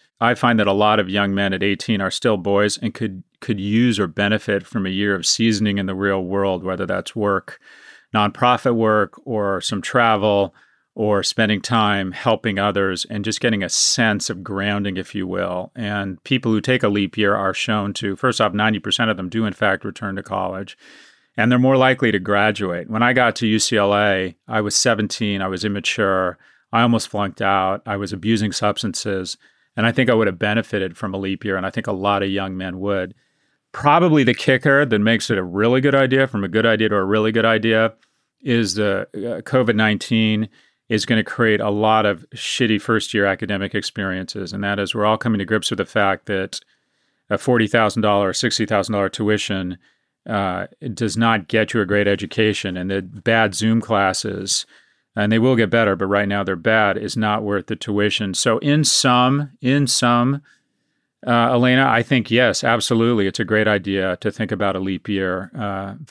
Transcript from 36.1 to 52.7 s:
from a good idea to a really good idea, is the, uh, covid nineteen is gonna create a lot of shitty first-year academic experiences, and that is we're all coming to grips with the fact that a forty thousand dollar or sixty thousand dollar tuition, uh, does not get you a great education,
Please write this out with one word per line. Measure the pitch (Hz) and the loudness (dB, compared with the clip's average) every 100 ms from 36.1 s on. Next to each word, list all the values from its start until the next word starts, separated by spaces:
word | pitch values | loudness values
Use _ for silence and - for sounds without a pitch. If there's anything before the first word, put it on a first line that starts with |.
| 131 131 | 2 0
from | 107 | -2
a | 98 | -2
good | 107 113 | 0 2
idea | 107 110 | 2 2
to | 101 | 0
a | |
really | 95 107 110 | 0 2 2
good | 113 113 | 2 2
idea, | 110 113 110 113 - _ _ _ _ | 2 2 2 0 -2 _ _ _ _
is | - 117 104 | -2 0 0
the, | 95 104 98 98 | 0 -2 -2 -6
uh, | - 113 95 | -8 -8 -8
covid | - 131 117 | -2 0 2
nineteen | 107 110 101 - 113 110 107 110 - _ _ _ | 2 2 0 0 2 2 0 -2 -8 _ _ _
is | 107 - | -2 0
gonna | 113 | 0
create | 104 - 113 107 | 0 0 2 2
a | 107 | 0
lot | 104 107 110 | 0 2 4
of | 107 87 - | 2 -2 -8
shitty | 120 - - 120 107 | -12 -8 -2 0 0
first-year | - 110 - 110 | 0 -2 0 0
academic | 98 95 98 101 98 | 0 0 -4 -4 -4
experiences, | 104 - - 95 92 92 104 90 | -6 -6 -6 -6 -6 -8 -10 -8
and | 98 | -6
that | 101 101 | -4 -2
is | 95 | -4
we're | 113 104 | 0 0
all | 110 | 0
coming | 120 104 | 0 -2
to | 98 | 0
grips | 110 - | -2 -2
with | 117 | -4
the | 92 | -2
fact | 110 98 92 - | 0 0 0 -4
that | 95 92 - - _ _ _ _ _ _ | -6 -6 -10 -16 _ _ _ _ _ _
a | 101 | -2
forty | - 120 110 | 2 2 4
thousand | 120 107 113 | 4 2 2
dollar | 107 101 98 | 2 2 2
or | |
sixty | 90 123 - 107 | 0 -2 -2 0
thousand | 104 95 | 0 0
dollar | 104 95 | -2 -2
tuition, | - 107 104 - 95 92 87 _ _ _ _ - | -2 0 0 -2 -4 -6 -8 _ _ _ _ -6
uh, | 104 98 90 95 - - | -4 -2 -4 -8 -10 -10
does | 95 113 107 | -4 -2 2
not | 117 113 87 | 2 2 2
get | 110 107 | 0 2
you | 117 | 0
a | 95 | 2
great | 101 101 | 2 2
education, | 98 104 - 107 98 98 | 0 -2 0 0 0 -4